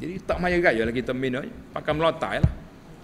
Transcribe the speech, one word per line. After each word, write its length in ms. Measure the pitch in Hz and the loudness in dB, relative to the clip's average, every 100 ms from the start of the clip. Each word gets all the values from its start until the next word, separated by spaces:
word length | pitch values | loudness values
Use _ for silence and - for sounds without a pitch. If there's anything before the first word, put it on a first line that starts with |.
Jadi 240 | 143 185 | -6 -6
tak 160 | - 165 | -2 0
semaya 160 | 180 175 | 2 4
raya 260 | 175 113 113 | 4 4 2
lah 60 | |
kita 180 | 120 123 | 0 0
Mina 320 | 127 131 127 | 0 0 -2
ni. 80 | - - - | -4 -10 -10
Pakai 180 | 151 147 | -6 -2
melotai 460 | 151 165 156 101 107 | 2 2 2 -2 2
lah. 120 | - - - - - - | 0 0 -12 -20 -20 -20